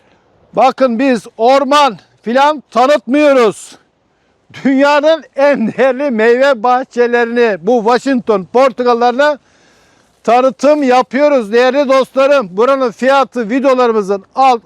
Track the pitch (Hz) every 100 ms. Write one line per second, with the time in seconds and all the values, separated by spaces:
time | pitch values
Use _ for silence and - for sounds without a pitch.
0 | _ _ _ _ _ 185 254 - 262 226
1 | 269 240 233 - 226 269 269 294 277 180
2 | _ _ - 247 285 302 - 220 254 294
3 | 220 285 302 269 220 165 - - _ _
4 | _ _ _ _ _ - 247 269 277 294
5 | 302 320 - - 285 285 220 - 262 247
6 | 294 220 220 240 277 254 240 247 262 233
7 | 240 240 233 240 233 185 175 247 208 240
8 | 262 262 214 202 180 240 269 - 247 233
9 | 240 240 294 285 _ _ _ _ _ _
10 | _ _ - 240 262 - 277 302 269 247
11 | 254 254 294 277 202 233 254 269 269 269
12 | 254 262 269 285 196 185 247 269 254 -
13 | 254 277 262 247 214 262 269 254 247 220
14 | 190 196 196 - 269 240